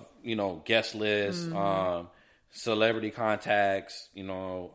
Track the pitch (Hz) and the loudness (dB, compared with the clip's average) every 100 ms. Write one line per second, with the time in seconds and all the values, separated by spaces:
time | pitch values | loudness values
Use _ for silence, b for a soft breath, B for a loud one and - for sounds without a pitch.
0 | - - 117 110 98 82 - 113 - 107 | -14 -12 -4 -2 -2 -2 2 2 2 0
1 | 107 104 101 90 85 85 98 95 92 87 | 2 2 2 -2 -4 0 0 2 0 -2
2 | 87 b b b _ - 117 110 110 110 | -6 b b b _ -6 -2 2 4 2
3 | 107 113 110 104 - 104 101 98 95 - | -2 -2 0 0 2 4 4 2 -4 -12
4 | - 98 95 92 95 92 90 | -14 -12 -8 -6 -6 -8 -8